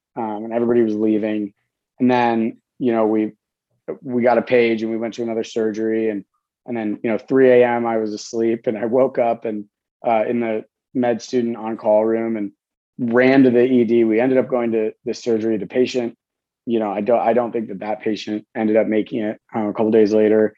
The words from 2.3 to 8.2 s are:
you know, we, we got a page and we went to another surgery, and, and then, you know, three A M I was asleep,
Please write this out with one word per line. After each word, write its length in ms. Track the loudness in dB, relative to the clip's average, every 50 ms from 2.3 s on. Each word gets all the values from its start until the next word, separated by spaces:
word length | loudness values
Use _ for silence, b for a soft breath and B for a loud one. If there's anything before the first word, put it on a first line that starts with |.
| 0 0 -2 -4 -6 _ _ _ _ -4
you 140 | -2 0
know, 140 | 0 2 2
we, 260 | 2 2 0 -2 -4 -6 _ _ _ _ _ _ _ _ _ -14 -14 -14 -12
we 200 | -10 -6 -4 0
got 160 | 2 2 2 2
a 40 |
page 400 | 0 2 2 2 2 2 0 -2
and 80 | -4 -4
we 80 | -4 -6
went 160 | -6 -8 -8
to 80 | -8
another 220 | -6 -6 -4 -6 -6
surgery, 640 | -6 -4 -4 -4 -2 -2 -2 -2 -2 -2 0 -2 -2
and, 140 | -4 -6 -10 _ _ _ _ _ _ _ _
and 100 | -10 -8
then, 220 | -6 -6 -6 -6 -4 -4
you 60 | -4
know, 80 | -4 -4
three 320 | -4 0 2 4 6 8
A 140 | 8 6 6
M 220 | 4 2 -2 -2
I 120 | -2 -2 -2
was 140 | -4 -4
asleep, 540 | -6 -10